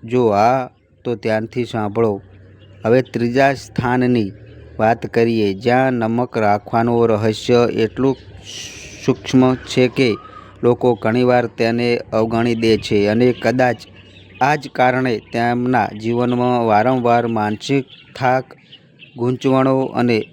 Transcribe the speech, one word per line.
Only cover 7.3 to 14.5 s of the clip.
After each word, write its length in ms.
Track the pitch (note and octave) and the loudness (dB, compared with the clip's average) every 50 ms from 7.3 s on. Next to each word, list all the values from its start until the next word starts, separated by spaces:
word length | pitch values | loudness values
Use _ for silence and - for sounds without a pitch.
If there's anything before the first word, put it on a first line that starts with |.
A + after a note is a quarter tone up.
| A2 A2 - - B2 A#2+ A#2+ A#2+ - | -2 -2 -2 2 2 2 2 2 0
એટલું 420 | - A2+ G#2+ - - B2+ C3+ C3 - - - - - - - - - - - - - - - - - | -2 -2 -2 -2 -2 -2 -2 -2 -4 -10 -20 -20 -20 -20 -18 -18 -16 -16 -16 -18 -18 -20 -20 -20 -10
સૂક્ષ્મ 560 | - - C3 - - - - C3 B2+ B2+ B2+ | -4 -4 -4 -2 -4 0 2 4 4 4 2
છે 320 | B2+ - - - B2+ B2+ B2 | -2 -6 -6 0 0 0 0
કે 220 | A#2 - C3+ A#2+ G2+ - - - - - - - - - | 2 0 0 0 0 -4 -6 -18 -20 -20 -20 -20 -18 -2
લોકો 340 | - A#2+ A#2+ - - B2+ A#2+ | 0 0 0 2 2 0 0
ઘણીવાર 500 | G#2+ - A2 A2 B2 B2 B2 B2 B2 A#2+ A#2 | 0 -2 -2 0 2 2 4 4 2 2 0
તેને 520 | - - A#2+ A2+ A#2 A#2+ A#2+ A#2+ A#2+ A#2 - - | -4 -2 -2 0 0 0 0 0 -2 -2 -4 -4
અવગણી 460 | - A2+ A2 A2+ A2 A#2 A#2 A#2+ A#2 | -2 -2 -2 0 0 -2 0 0 -2
દે 220 | A2+ A2+ A2+ A2 G#2 | 0 2 2 2 2
છે. 300 | - - A#2 G#2 G2+ G2+ | 0 -2 0 0 0 0
અને 260 | G#2+ A#2 B2 B2 A#2+ | 2 2 2 2 0
કદાચ 460 | - - A#2+ A#2+ B2+ B2+ B2 A#2+ A#2 - - - - - - - - - - - - | 0 -2 -2 0 2 0 0 0 -4 -10 -20 -20 -20 -20 -20 -20 -20 -20 -20 -6 -2
આ 140 | B2+ C#3 | 0 0